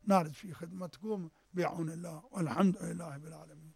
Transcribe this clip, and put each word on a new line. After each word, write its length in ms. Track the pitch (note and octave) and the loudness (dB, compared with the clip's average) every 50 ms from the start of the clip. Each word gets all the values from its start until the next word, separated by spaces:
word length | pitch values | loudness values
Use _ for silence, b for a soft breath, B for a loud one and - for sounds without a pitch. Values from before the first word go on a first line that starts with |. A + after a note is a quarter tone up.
| - | 6
نعرض 240 | G#3+ G3 F#3 E3 D#3 | 6 6 6 6 2
في 220 | D3 - - F#3+ D3 | -4 -10 -12 -12 -10
خدمتكم 760 | - E3+ E3 F#3 F#3 F3+ E3 - - G3+ A3 G#3+ G3 F3 D#3+ b b b b - | -10 -10 -10 -8 -8 -8 -10 -10 -8 -4 -2 -2 -2 -4 -8 b b b b -2
بعون 360 | F3+ E3+ D#3 - F3 E3 D#3 | 0 0 0 0 -2 -4 -4
الله، 340 | D#3+ E3 F3 E3+ D#3+ D3+ - - | -4 -6 -8 -8 -10 -12 -14 -8
والحمد 460 | - G3+ E3+ D3 A#2+ E3 G3 F#3+ F3+ - | -2 0 0 2 4 6 6 6 6 4
لله 340 | E3+ F3 E3+ F3 E3+ E3 C#3 | -4 -6 -4 -6 -6 -8 -8
رب 100 | C#3+ D3+ | -10 -12
العالمين. 460 | D#3+ D#3+ D3+ D#3 D#3 D3+ D3+ D#3 D#3+ D#3+ | -14 -16 -16 -18 -18 -18 -20 -20 -20 -20